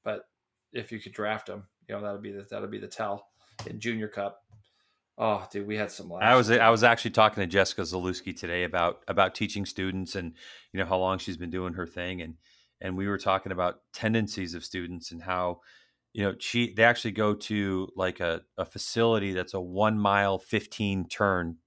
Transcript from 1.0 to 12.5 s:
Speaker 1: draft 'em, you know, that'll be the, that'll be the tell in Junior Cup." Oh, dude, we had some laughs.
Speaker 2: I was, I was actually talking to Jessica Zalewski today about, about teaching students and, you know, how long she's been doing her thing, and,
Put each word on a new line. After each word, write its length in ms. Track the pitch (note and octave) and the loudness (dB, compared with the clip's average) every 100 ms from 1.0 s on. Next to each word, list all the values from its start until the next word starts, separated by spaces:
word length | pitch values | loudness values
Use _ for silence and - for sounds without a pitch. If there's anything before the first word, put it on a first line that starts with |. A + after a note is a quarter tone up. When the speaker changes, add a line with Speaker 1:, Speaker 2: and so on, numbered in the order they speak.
| G#2 | -12
Speaker 1:
draft 360 | - G#2+ G#2+ - | -4 -2 -2 -6
'em, 200 | G2+ F#2+ _ - | -12 -14 _ -12
you 60 | |
know, 60 | G#2 | -8
that'll 180 | G#2 G2+ | -6 -8
be 120 | G#2 | -10
the, 100 | G2+ | -12
that'll 260 | G2+ G#2 G#2 | -10 -10 -8
be 100 | G#2 | -10
the 100 | G2+ | -12
tell 400 | - G#2+ G2+ - _ _ - - | -8 -6 -6 -10 _ _ -16 -12
in 120 | G#2+ | -8
Junior 300 | A2+ A2 G#2+ | -6 -4 -6
Cup." 360 | - G2+ - _ - _ _ _ _ _ - | -6 -8 -8 _ -20 _ _ _ _ _ -2
Oh, 300 | A2+ G2+ F#2+ | 0 0 -4
dude, 160 | G#2 G2+ | -8 -4
we 80 | G#2+ | -4
had 160 | G2+ | -4
some 180 | - F2+ | -8 -12
laughs. 140 | F2 | 2
Speaker 2:
I 100 | G#2+ | 6
was, 160 | B2+ A2 | 8 8
I 200 | A#2 A2+ | 6 8
was 120 | A2+ | 8
actually 300 | A#2+ A#2 A2 | 6 6 2
talking 280 | A2+ G#2+ G#2+ | 6 6 4
to 60 | F#2 | 2
Jessica 360 | F#2+ F#2 - | 4 4 2
Zalewski 540 | - F#2 F2+ F2+ - - | -4 -2 -4 -4 -8 -8
today 280 | E2+ F2 | -4 -2
about, 400 | F2 F2 E2+ - - | 0 2 0 0 -2
about 300 | F#2+ F#2+ - | 2 2 2
teaching 280 | G#2 G2+ | -4 -4
students 520 | G2 - F#2+ F#2+ F#2 G2 | -6 -4 -4 -4 -6 -6
and, 180 | F2 - - - _ | -8 -12 -20 -20 _
you 80 | F#2+ | -6
know, 60 | F2+ | 0
how 120 | F#2+ | 2
long 200 | F#2 F#2+ | 2 0
she's 180 | - E2+ | -4 -8
been 140 | F2 | -6
doing 240 | F#2 F#2 | -4 -6
her 120 | F2 E2+ | -6 -8
thing, 340 | - F2 F#2 | -8 -8 -8
and, 160 | E2 D#2+ _ | -10 -14 _